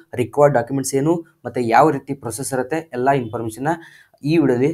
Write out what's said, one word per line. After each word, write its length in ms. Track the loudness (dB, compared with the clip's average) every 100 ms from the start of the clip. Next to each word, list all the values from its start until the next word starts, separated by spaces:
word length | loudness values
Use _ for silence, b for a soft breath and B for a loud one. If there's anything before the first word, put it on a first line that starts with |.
| B -6
ರಿಕ್ವೈರ್ಡ್ 420 | -2 4 4 4
ಡಾಕ್ಯುಮೆಂಟ್ಸ್ 340 | 0 -4 -2 0
ಏನು, 200 | 0 -2 b b
ಮತ್ತು 200 | -8 -4 2
ಯಾವ 200 | 4 4
ರೀತಿ 260 | 2 -4 -8
ಪ್ರೊಸೆಸ್ 380 | -8 -8 -4
ಇರುತ್ತೆ, 260 | -4 -2 -6 -6
ಎಲ್ಲ 180 | -2 0 0
ಇನ್ಫಾರ್ಮೇಷನ್ನ 580 | -2 -6 -8 -6 -4 -4 B B B _
ಈ 120 | 0 2
ವಿಡಿಯೋದಲ್ಲಿ 360 | 2 2 0